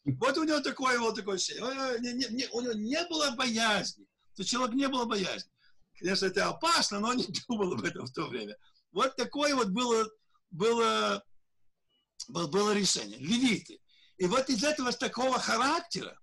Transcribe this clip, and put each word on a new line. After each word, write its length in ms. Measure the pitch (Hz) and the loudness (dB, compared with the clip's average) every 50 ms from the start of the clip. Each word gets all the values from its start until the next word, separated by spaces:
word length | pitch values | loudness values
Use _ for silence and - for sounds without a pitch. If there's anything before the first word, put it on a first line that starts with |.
| - | -4
Вот 320 | 143 131 127 214 269 269 | -4 -2 0 2 2 2
у 80 | 330 320 | 2 2
него 160 | 311 302 294 | 2 2 2
такое, 380 | 277 302 254 - 269 247 247 240 | 0 -2 -4 0 0 2 2 2
вот 180 | 233 226 214 | 2 0 -2
такое 200 | 226 190 202 196 | -2 -4 -4 -2
ощущение. 280 | 180 - - 147 147 196 | -2 -2 -4 -4 -6 -6
Э, 340 | 247 269 269 269 262 247 233 | -6 -4 -4 -2 -2 -2 -2
не, 140 | 247 247 240 | -4 -4 -2
не, 140 | 247 269 226 | -4 -4 -4
не, 180 | 214 247 254 - - | -4 -6 -6 -4 -4
у 80 | 233 | -4
него 140 | 247 247 226 | -2 -2 -2
не 280 | 208 214 220 277 320 349 349 | -2 -2 -2 -2 -2 -2 -2
было 220 | 339 311 302 285 | -2 0 0 0
боязни. 760 | 247 240 262 247 226 220 226 226 208 190 - - - - - _ _ _ _ _ - | 0 0 -2 0 0 2 2 2 2 0 0 -4 -8 -12 -18 _ _ _ _ _ -10
У 80 | - 190 | -8 -4
человека 320 | - - - 254 240 214 | -2 0 0 0 0 2
не 120 | 269 277 269 | 0 0 0
было 180 | 277 254 240 | 0 0 0
боязни. 440 | 226 233 202 185 156 120 101 - _ _ _ _ - - - - _ _ - | 0 0 0 -2 -2 -4 -6 -8 _ _ _ _ -20 -20 -20 -20 _ _ -6
Конечно, 280 | - 175 196 180 190 | -4 -2 0 2 0
это 220 | 185 185 190 180 175 | 0 0 2 0 0
опасно, 520 | - - - 330 339 311 - - 208 202 | 0 0 0 2 2 4 2 0 -2 -2
но 80 | 208 233 | 0 0
он 80 | 247 | 0
не 100 | 254 190 | 0 -2
<laughs> 220 | - 170 - - - | -2 -4 -8 -4 -4
думал 240 | 247 208 202 180 - | -2 0 0 0 -2
об 120 | 226 - | -2 -4
этом 200 | 170 - 180 123 | -4 -4 -6 -10
в 80 | 123 - | -10 -8
то 140 | - 156 | -8 -6
время. 280 | 143 - 120 107 104 104 - - - _ _ _ _ - | -6 -6 -8 -8 -8 -12 -16 -18 -20 _ _ _ _ -2
Вот 220 | 180 240 269 262 | 0 0 0 0
такое 400 | - 247 - - 285 294 294 285 | -2 -6 -4 -2 0 0 2 2
вот 140 | 262 233 196 | 2 2 2
было, 360 | 185 233 247 247 233 220 220 214 - _ _ _ _ _ _ _ | 2 0 2 2 2 2 2 0 -4 _ _ _ _ _ _ _
было, 720 | - 151 190 226 233 233 226 220 220 214 214 208 202 202 - _ - - _ _ _ _ _ _ _ _ _ _ _ _ _ _ _ - - | -4 0 2 2 4 4 4 2 2 2 2 0 0 -2 -6 _ -20 -20 _ _ _ _ _ _ _ _ _ _ _ _ _ _ _ -18 -14
был-, 220 | - 147 170 170 147 | -8 -4 -4 -2 0
было 260 | 143 196 208 208 208 | 2 2 4 4 4
решение. 440 | 208 196 175 - 151 117 101 104 120 | 4 4 2 2 0 -2 -6 -10 -8
Левиты. 640 | 127 156 226 240 262 254 208 - - - - - _ _ _ _ - - _ | -2 0 2 4 4 4 2 2 -2 -8 -20 -20 _ _ _ _ -20 -16 _
И 100 | - 185 | -2 0
вот 240 | 180 220 262 262 - | 2 2 2 2 2
из 140 | 269 202 233 | 0 2 2
этого, 260 | 294 302 302 254 247 | 0 0 0 0 -2
с 60 | 233 | -2
такого 420 | - 269 220 - 220 254 262 254 240 | -2 -2 -4 -2 0 0 2 2 0
характера, 800 | - - 226 226 254 277 311 349 339 - - 160 120 95 - - | 0 0 0 2 2 2 2 0 -2 -4 -8 -8 -8 -8 -12 -10